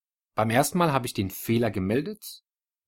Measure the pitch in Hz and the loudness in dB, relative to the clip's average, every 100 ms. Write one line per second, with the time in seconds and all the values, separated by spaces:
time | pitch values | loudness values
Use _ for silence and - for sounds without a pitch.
0 | _ _ _ - 113 120 147 180 165 135 | _ _ _ -2 2 2 2 2 2 2
1 | 120 - 98 - - 117 117 98 95 120 | -2 -4 -4 -4 0 2 2 0 0 0
2 | 165 220 - - _ _ _ _ | -2 -10 -16 -20 _ _ _ _